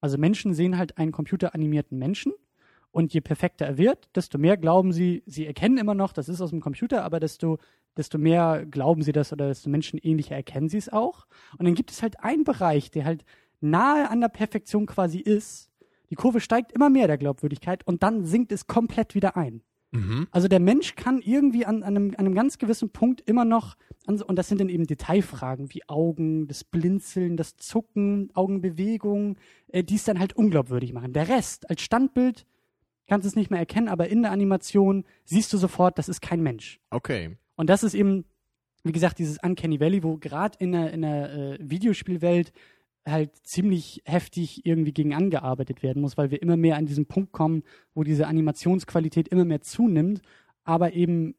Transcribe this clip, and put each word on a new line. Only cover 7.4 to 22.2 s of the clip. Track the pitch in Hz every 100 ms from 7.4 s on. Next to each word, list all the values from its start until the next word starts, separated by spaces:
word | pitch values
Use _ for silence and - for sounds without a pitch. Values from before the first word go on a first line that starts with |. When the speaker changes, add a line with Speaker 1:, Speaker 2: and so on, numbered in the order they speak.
| 165 160 _ _ _ -
Speaker 1:
desto | 151 156
mehr | 151 165 170 156 156
glauben | 139 135 165
sie | 147
das | 151 147
oder | 147 139
desto | 135 -
menschenähnlicher | 147 156 160 160 160 147 139
erkennen | 135 135 156
sie | 190
es | -
auch. | 214 247 - _ _ - -
Und | 175
dann | 175
gibt | -
es | -
halt | 226 -
einen | 214 302
Bereich, | 302 254 180 151 -
der | 160 143
halt | 165 _ _ _ _
nahe | 151 165 247 294 277
an | 226
der | 233
Perfektion | - 214 214 - 208 208
quasi | - 180 165
ist. | 202 208 - - - _ _ _ _
Die | -
Kurve | 247 233
steigt | - 233 233
immer | - 285
mehr | 269 208
der | 147
Glaubwürdigkeit | 143 135 147 147 - 185 -
und | 175
dann | 196 226 170
sinkt | 202 247
es | 208 -
komplett | - 233 - 220 202
wieder | 196 180
ein. | 147 113 _ _ _
Speaker 2:
Mhm. | 120 98 117 160
Speaker 1:
Also | 185 185
der | 190
Mensch | 175 262 359 -
kann | - 262
irgendwie | 202 262 285 240 214
an, | 220
an | 196 202
einem, | 202
an | -